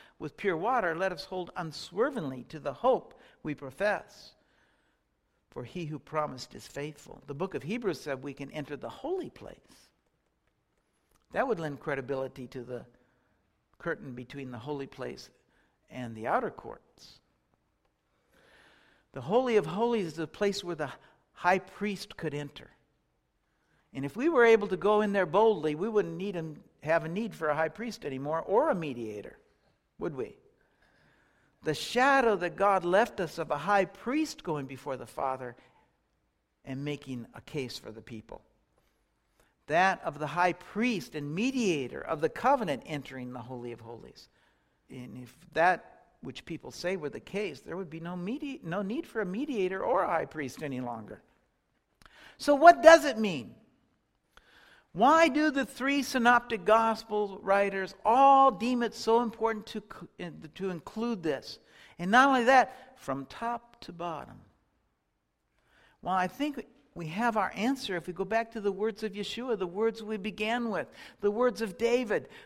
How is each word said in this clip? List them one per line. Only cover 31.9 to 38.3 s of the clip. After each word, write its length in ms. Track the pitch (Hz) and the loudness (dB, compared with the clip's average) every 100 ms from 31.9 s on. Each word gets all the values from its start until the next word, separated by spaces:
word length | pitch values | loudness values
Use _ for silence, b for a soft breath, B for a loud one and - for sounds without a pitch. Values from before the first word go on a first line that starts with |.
| 233 269 269 233 196 | 2 4 6 4 2
that 220 | 175 165 | -2 0
God 260 | 202 190 | 2 2
left 380 | 175 190 233 - | 4 4 2 0
us 160 | 165 - | -6 -6
of 140 | 156 | -4
a 60 | 147 | -4
high 280 | 170 202 185 | 2 2 2
priest 580 | - 233 294 302 - | -4 -6 -2 -4 -6
going 220 | - 151 135 | -6 -6 -6
before 320 | 131 147 127 | -10 -8 -8
the 100 | 120 | -8
Father 480 | - 139 131 123 117 b b b b _ _ _ _ _ _ - | -4 -4 -4 -8 -14 b b b b _ _ _ _ _ _ -10
and 180 | 135 | -8
making 420 | 143 143 - 127 113 | -6 -8 -8 -10 -10
a 80 | - | -16
case 380 | - 151 123 - | -10 -8 -8 -10
for 140 | - | -14
the 80 | 110 | -16
people. 420 | 95 113 - | -14 -16 -14